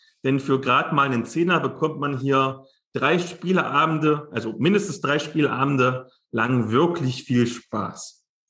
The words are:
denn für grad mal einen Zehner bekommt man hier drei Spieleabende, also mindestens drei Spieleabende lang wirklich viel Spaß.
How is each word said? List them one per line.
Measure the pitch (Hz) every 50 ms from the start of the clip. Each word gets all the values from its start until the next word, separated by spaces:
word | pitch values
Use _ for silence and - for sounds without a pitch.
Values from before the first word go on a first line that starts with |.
| _ _ _ _ -
denn | 131 135 135
für | 135 - 135 131
grad | 131 127 123 139 156 -
mal | 160 143 139
einen | 139 127 117 113
Zehner | - - 165 170 180 180 156
bekommt | 143 131 123 - 160 156 156 143
man | 143 143 143 127
hier | 131 139 135 135 135 135 131 135 - _ _ _ _ _
drei | - 117 123 143 170 180
Spieleabende, | 175 - - - - 175 185 175 143 113 135 143 156 160 156 151 151 151 151 147 147 -
also | - 117 104 110 107 -
mindestens | 127 175 208 202 202 196 156 -
drei | - 135 143 151
Spieleabende | 147 - - 160 147 135 - 131 135 143 143 131 123 127 127 127 - - _ _ _ _
lang | - 113 113 123 131 123 110 107
wirklich | 110 131 170 175 - - 131 127 123 -
viel | - - 123 123 120
Spaß. | 120 - - - _ - 104 95 85 - - - - - _ _ _ _ _ _